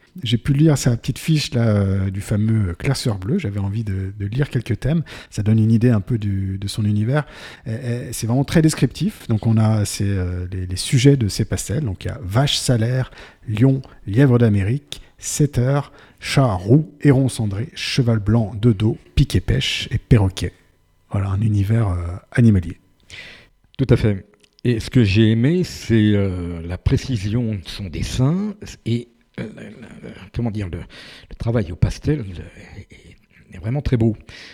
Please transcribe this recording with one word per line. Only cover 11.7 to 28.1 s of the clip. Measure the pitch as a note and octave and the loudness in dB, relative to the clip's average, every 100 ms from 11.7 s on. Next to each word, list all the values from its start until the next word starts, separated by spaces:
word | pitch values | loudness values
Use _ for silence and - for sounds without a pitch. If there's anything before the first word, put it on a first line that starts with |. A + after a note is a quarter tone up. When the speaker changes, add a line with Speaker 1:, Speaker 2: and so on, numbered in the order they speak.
| D3 | -4
Speaker 1:
Donc, | C3 F2+ - | -4 -6 -8
il | |
y | |
a | F2+ | -10
vache | F2+ G#2 C#3+ - | -4 0 0 0
salaire, | - A#2+ A2+ B2+ B2 - - _ - | 0 0 0 -2 -4 -8 -20 _ -8
lion, | G#2+ C3 C3+ - - - | 2 2 2 -4 -14 -4
lièvre | G2+ C#3+ A#2+ | 2 4 6
d'Amérique, | A#2 G2+ F#2+ C#3+ - - - _ | 4 4 0 -2 -6 -18 -20 _
setter, | - - C#3+ - B2 C#3+ - - - _ | -10 -2 0 2 0 0 -4 -12 -20 _
chat | - - B2+ | -4 0 2
roux, | F#2 G2 C#3+ D#3 - | 0 4 4 4 0
héron | D3 C3+ C3+ | 2 4 2
cendré, | - G#2+ F#2+ - | -2 -4 -4 -8
cheval | - - - A#2 A2 | -8 -4 0 2 0
blanc | G2 A#2 G2+ A2 | 2 2 0 0
de | A#2+ | 2
dos, | G2+ A2 - - | 2 0 -2 -2
pic | - C#3+ - | 0 2 0
et | |
pêche | - B2 - - - | 0 0 0 -6 -6
et | - | -6
perroquet. | - A#2 F#2+ - F2+ - _ _ _ _ _ | 4 4 4 -2 -8 -8 _ _ _ _ _
Voilà, | G2+ G2 | -4 -2
un | G2 | 0
univers, | A2 G#2 G2 A2+ G#2 | 0 0 2 2 0
euh, | F2 F2 F2+ - | -2 -4 -10 -4
animalier. | - A#2 G2 E2 - _ _ _ - - - - _ _ - | 4 6 6 2 -8 _ _ _ -20 -20 -20 -20 _ _ -6
Speaker 2:
Tout | C3 | 2
à | C#3+ | 2
fait. | A2+ F#2+ - _ _ _ | 2 -2 -6 _ _ _
Et | A#2 A2+ | -2 -2
ce | - | 0
que | C3 | 2
j'ai | G#2+ G2 A2 | 4 4 4
aimé, | A2+ C3 F3+ | 4 2 0
c'est, | E3+ - - A2+ G#2+ | -2 -6 0 2 4
euh, | G2+ G2 F2+ F2 E2+ E2+ | 2 0 -4 -8 -8 -8
la | F2+ | -4
précision | - C3+ - A#2+ G2+ B2 A#2 | 0 0 -2 -6 -4 -4 -2
de | G#2 - | -6 -8
son | - | -12
dessin | G2 D2+ - | -10 -8 -6